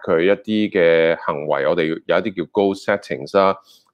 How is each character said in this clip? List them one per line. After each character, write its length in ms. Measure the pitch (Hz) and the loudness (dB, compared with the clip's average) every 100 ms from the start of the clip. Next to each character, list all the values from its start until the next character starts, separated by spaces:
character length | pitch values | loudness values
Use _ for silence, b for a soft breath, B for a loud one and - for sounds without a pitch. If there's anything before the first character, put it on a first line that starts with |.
佢 180 | - 85 | -2 0
一 100 | 90 | 2
啲 400 | 101 - 107 104 | 0 -2 -2 0
嘅 440 | 98 85 82 82 82 | 2 4 4 2 0
行 280 | - 76 76 | -4 -6 -4
為， 200 | 71 69 | -2 0
我 100 | 85 | 0
哋 100 | 80 | -2
有 80 | 80 - 85 | -4 -2 -2
一 20 | |
啲 180 | 98 92 | -2 -6
叫 60 | 80 | -6
goal 300 | - 101 98 | 0 0 -2
settings 640 | - 101 - 69 71 101 | -4 -4 -4 -10 -2 2
啦， 180 | 95 95 b b b | 2 0 b b b